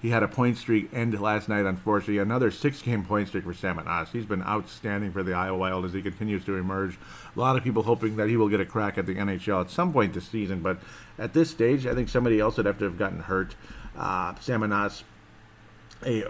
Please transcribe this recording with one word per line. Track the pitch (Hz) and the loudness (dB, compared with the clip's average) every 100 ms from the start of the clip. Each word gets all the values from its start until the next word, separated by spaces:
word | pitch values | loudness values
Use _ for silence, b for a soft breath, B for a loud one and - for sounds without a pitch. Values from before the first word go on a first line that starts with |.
He | 117 | 2
had | 117 | 2
a | 104 | 2
point | - 123 113 | 2 2 2
streak | - 110 - | 2 2 2
end | 123 117 104 | -2 -2 0
last | 104 107 104 | 2 0 2
night, | 104 98 | 2 2
unfortunately. | 92 107 104 95 104 | 0 2 2 2 2
Another | 101 123 117 | 2 4 2
six-game | - 147 139 - 113 87 | 2 -2 -2 -2 -2 0
point | 104 98 | 0 0
streak | 95 | -4
for | 87 | -6
Sam | 87 95 82 | -4 -2 -2
Anas. | 80 85 80 | -2 -2 -2
He's | 120 104 | -6 -4
been | 98 | -4
outstanding | 95 104 - - 110 101 104 | 0 -2 -4 -8 -4 -2 -2
for | 92 | -2
the | 92 | 0
Iowa | 90 92 92 | 0 0 0
Wild | 92 92 90 | 0 -2 -2
as | |
he | 92 | -4
continues | 98 87 107 101 - | -6 -4 -2 -2 -2
to | 98 | -2
emerge. | 90 95 98 90 B B B - | -2 -2 -2 -6 B B B -2
A | |
lot | 127 127 | 2 2
of | |
people | 123 110 | 2 0
hoping | 110 117 113 110 | 2 2 2 0
that | 107 | 2
he | 117 | 4
will | 107 | 4
get | 101 | 2
a | 95 | 2
crack | 113 101 98 | 0 0 -2
at | 92 | -2
the | 92 | 0
N | 101 | 0
H | 92 104 | -2 0
L | 95 | 0
at | 90 | 0
some | - 180 | 0 2
point | 143 101 92 | 4 2 0
this | - | -6
season, | 113 98 95 | -4 -2 -2
but | 87 90 B B B - | -2 -2 B B B -10
at | 110 | 0
this | 160 165 | 2 2
stage, | - 117 139 127 | 4 4 4 0
I | |
think | 123 120 | -2 0
somebody | 123 120 110 | 2 4 4
else | 107 120 | 4 2
would | 101 | 0
have | 98 | 2
to | 101 | -2
have | 87 | 0
gotten | 98 87 | -4 -4
hurt. | 80 95 92 - B B B - | -2 -2 -2 -8 B B B -6
Uh, | 92 92 90 - | -4 -2 -4 -6
Sam | - 120 | -2 0
Anas, | 110 101 101 - - - - - - - - - - - | 2 2 0 -4 -18 -20 -20 -20 -20 -20 -20 -20 -20 -10
a | 135 113 | -2 -2